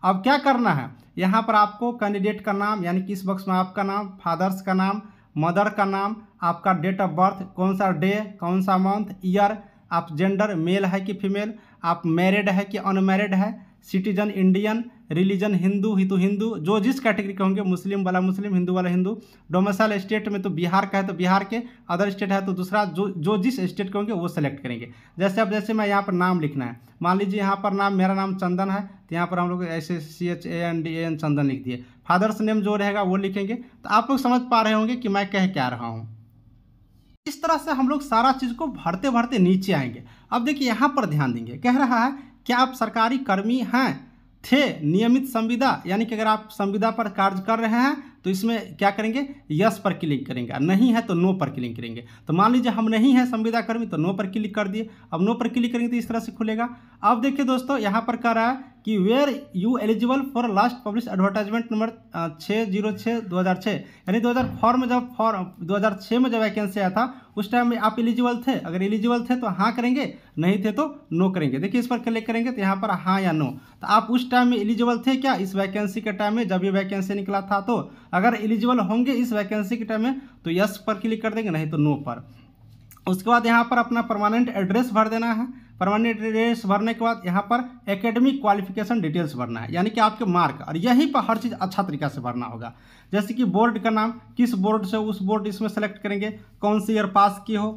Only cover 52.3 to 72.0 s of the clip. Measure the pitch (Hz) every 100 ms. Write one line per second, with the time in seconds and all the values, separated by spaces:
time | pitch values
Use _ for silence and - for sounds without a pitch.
52.3 | 151 208 247 240 208 220 220 247 254 247
53.3 | 233 220 226 226 226 233 156 165 196 196
54.3 | 202 208 208 202 214 220 - - 165 190
55.3 | 233 233 254 233 240 233 240 226 226 220
56.3 | - 220 220 240 247 - - 202 226 269
57.3 | 277 269 254 254 277 208 214 233 233 240
58.3 | 226 226 262 - - - 214 185 240 285
59.3 | 220 - 185 202 247 214 220 240 269 269
60.3 | 233 240 196 240 247 - 208 233 190 190
61.3 | 208 202 226 226 214 226 226 - 165 165
62.3 | 156 - 208 226 190 214 208 226 233 214
63.3 | 175 185 185 214 190 - - - 214 240
64.3 | 240 254 - 226 240 254 247 247 - 220
65.3 | 208 180 - 165 202 214 190 - 233 254
66.3 | 226 220 214 208 196 185 196 254 - -
67.3 | - 202 247 240 233 214 226 233 226 247
68.3 | 240 240 226 175 175 196 214 220 240 233
69.3 | 247 240 185 208 240 240 254 269 - -
70.3 | - 170 202 208 214 302 - - 165 190
71.3 | 185 151 127 190 247 233 240